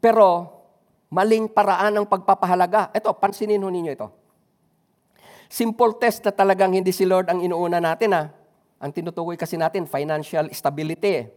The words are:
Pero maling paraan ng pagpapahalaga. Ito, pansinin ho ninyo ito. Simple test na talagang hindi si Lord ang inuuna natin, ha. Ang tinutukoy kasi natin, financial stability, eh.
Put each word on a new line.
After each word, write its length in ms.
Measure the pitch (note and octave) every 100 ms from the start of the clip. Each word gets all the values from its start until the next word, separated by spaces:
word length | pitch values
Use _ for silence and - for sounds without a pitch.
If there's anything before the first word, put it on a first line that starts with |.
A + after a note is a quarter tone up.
Pero 460 | A3+ A3 G3 F3 F3 - _ _ _ _ _
maling 380 | E3+ G#3 A3 A3
paraan 500 | A3 G3 F3+ G3+ G#3
ng 60 | G#3
pagpapahalaga. 840 | F#3+ F#3+ G3 F3+ F3+ F3+ G#3 F#3+ G3
Ito, 160 | A3 F#3
pansinin 420 | G3 G3+ G#3+ G#3
ho 80 | F#3+
ninyo 240 | F3+ E3+
ito. 160 | C3 G#2+ _ _ _ _ _ _ _ _ _ _ _ - - _
Simple 480 | - A#3 A3+ A#3+ A3
test 220 | A#3+ A3 G#3
na 80 |
talagang 400 | G3+ G3 F#3+ F#3+
hindi 160 | F#3 F#3
si 160 | F3+ F#3+
Lord 240 | F#3 F#3
ang 80 | F3+
inuuna 400 | F3 E3+ F3 F3
natin, 320 | E3+ E3 A3+ F3+
ha. 60 | D3+ - _ _ _ _
Ang 80 | C#3+
tinutukoy 460 | D3 E3+ E3+ E3+ E3+
kasi 160 | E3+ E3+
natin, 300 | E3 F#3+ E3+
financial 640 | C#3 D3 D#3 D3+ E3 D3+
stability, 760 | - C#3+ C#3+ D#3 D#3+ G3+ E3
eh. 60 | A2+